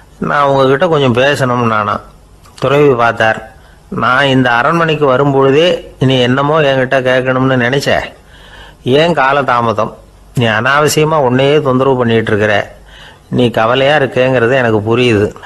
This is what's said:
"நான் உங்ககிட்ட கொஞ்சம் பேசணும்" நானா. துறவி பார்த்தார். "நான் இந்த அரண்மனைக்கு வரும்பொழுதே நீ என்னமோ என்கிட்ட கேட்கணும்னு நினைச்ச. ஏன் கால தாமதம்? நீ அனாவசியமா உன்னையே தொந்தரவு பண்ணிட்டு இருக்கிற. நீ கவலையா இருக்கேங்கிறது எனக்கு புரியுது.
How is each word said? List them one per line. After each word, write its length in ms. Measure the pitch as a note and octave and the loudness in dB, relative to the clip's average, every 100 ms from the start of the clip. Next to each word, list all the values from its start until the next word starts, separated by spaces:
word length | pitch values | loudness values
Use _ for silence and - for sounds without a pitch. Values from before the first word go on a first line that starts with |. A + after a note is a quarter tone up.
| - - | -20 -8
"நான் 280 | - D3 C#3+ | -4 0 0
உங்ககிட்ட 400 | C3+ C3 C#3 F3+ | 2 2 2 0
கொஞ்சம் 280 | D3+ C3 | 0 0
பேசணும்" 520 | A#2+ C#3 C#3 B2+ B2 A#2 | 2 0 0 -2 -2 0
நானா. 340 | G#2+ G#2 G2+ - - - - - - | -2 -2 -4 -8 -20 -20 -20 -20 -6
துறவி 340 | C3 C#3+ D3 | -2 2 2
பார்த்தார். 580 | A#2+ A#2 A2 A2 A2 - - - - - | 2 0 0 0 -2 -8 -20 -20 -20 -12
"நான் 360 | - A#2 B2+ | -4 -2 0
இந்த 260 | C#3 C3 B2+ | 2 2 2
அரண்மனைக்கு 560 | A#2+ C#3 E3+ D#3+ D3 C#3+ | 0 0 0 -2 0 0
வரும்பொழுதே 880 | B2+ C#3+ C3+ C3+ C#3+ F3 - - - | 2 2 2 2 2 2 -2 -8 -4
நீ 220 | C3 C3 | 0 2
என்னமோ 400 | B2 C3+ C#3+ D#3+ | 0 0 0 0
என்கிட்ட 400 | C#3 C3 B2+ C3+ | 0 0 0 -2
கேட்கணும்னு 560 | B2+ C3 B2+ B2+ C3 B2+ | 0 0 0 0 0 0
நினைச்ச. 440 | A#2+ C#3 C3+ F2 - - - - - - - - | 0 -2 -2 -2 -4 -12 -20 -20 -20 -20 -20 -10
ஏன் 320 | B2+ C#3 E3+ | -2 0 2
கால 280 | D3+ C3 C#3+ | 0 0 0
தாமதம்? 540 | B2+ A#2+ A#2 G#2 A2+ - - - - | 0 0 0 -2 -4 -8 -20 -20 -10
நீ 120 | - A#2 | -4 -2
அனாவசியமா 720 | G#2+ B2+ D3 D3+ D3+ D3+ D#3 | 0 0 0 0 0 0 0
உன்னையே 440 | B2+ B2+ C#3 D3 | 0 2 2 2
தொந்தரவு 360 | C3+ B2+ C3+ B2+ | 0 0 0 0
பண்ணிட்டு 340 | A#2 A2+ A2 | 0 0 0
இருக்கிற. 440 | G#2 G#2+ G#2 - - - - - - - | 0 0 -2 -4 -12 -20 -20 -20 -20 -6
நீ 220 | B2+ B2 | -2 0
கவலையா 460 | A2+ A2+ B2+ C3+ D3+ | 0 0 0 0 0
இருக்கேங்கிறது 560 | C3+ B2+ B2+ B2+ A2+ | 0 0 0 2 0
எனக்கு 440 | C3+ A#2+ G#2+ G#2 A#2 | 0 0 0 0 0
புரியுது. 380 | B2 G#2 G#2 - | 2 2 0 -6